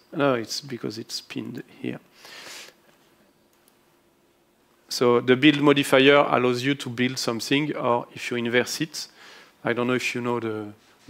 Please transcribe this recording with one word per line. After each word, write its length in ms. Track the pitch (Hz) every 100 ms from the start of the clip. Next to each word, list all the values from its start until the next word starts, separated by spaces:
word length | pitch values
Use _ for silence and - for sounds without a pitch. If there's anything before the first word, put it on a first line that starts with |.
| _
No, 220 | 165 139
it's 260 | 123 104 -
because 380 | 143 117 131 110
it's 220 | 120 -
pinned 420 | - 127 110 - - -
here. 200 | - - _ _ - - - - - _ _ _ _ _ _ _ _ _ _ _ _ _ _ _ _ _ _ _ _ _ -
So 320 | - 123 120
the 160 | 123 127
build 240 | 151 147
modifier 640 | 147 139 139 135 135 143 -
allows 360 | 131 123 123
you 100 | 131
to 140 | 143 131
build 320 | 120 127 131
something, 560 | - 117 - 139 147 -
or 320 | 123 120 -
if 200 | - -
you 40 | 120
inverse 440 | 117 123 117 -
it, 260 | 160 - - - - - - _
I 100 | -
don't 140 | 117 123
know 80 |
if 180 | 127 -
you 80 | 123
know 200 | 120 120
the, 320 | 113 107 104 104 _ _